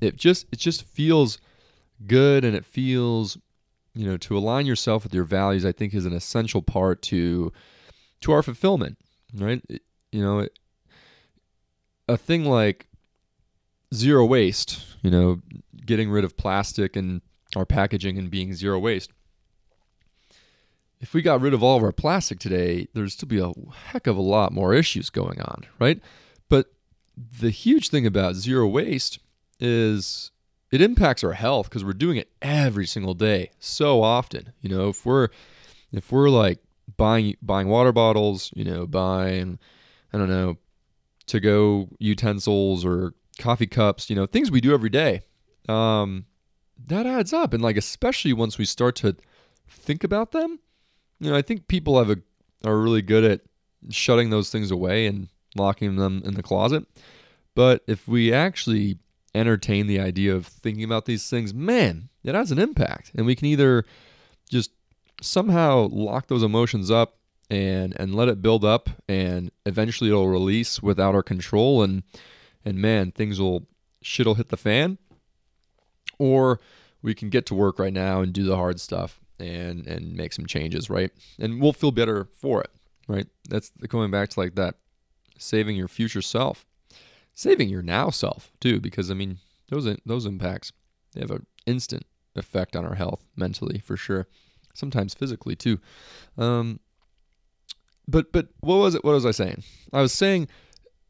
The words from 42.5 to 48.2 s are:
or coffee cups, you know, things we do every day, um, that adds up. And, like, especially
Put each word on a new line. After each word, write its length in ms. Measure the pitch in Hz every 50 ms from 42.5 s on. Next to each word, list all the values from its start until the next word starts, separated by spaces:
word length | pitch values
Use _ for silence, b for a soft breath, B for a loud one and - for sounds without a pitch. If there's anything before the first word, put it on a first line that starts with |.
| 104 101 98 98 95 87 87
or 300 | 90 90 87 92 90 - _ _ _ _ -
coffee 280 | - 120 120 - 117
cups, 420 | 104 - 123 110 104 98 - - -
you 80 | 110
know, 100 | 98 98
things 240 | - - 233 302 233
we 100 | 151 127
do 120 | 120 135 147
every 180 | 135 110 113
day, 320 | 101 135 160 139 95 98 - _ _ _ _ _ _ _ _ -
um, 560 | 110 110 113 113 110 107 104 98 95 95 - - _ _ _ _ _ _ _ _ _ - 123
that 200 | - 160 196 233
adds 260 | 247 262 254 196 185 -
up. 200 | 339 339 - 120
And, 100 | 113 113
like, 140 | 117 107
especially 560 | 104 - - - - - 233 262 -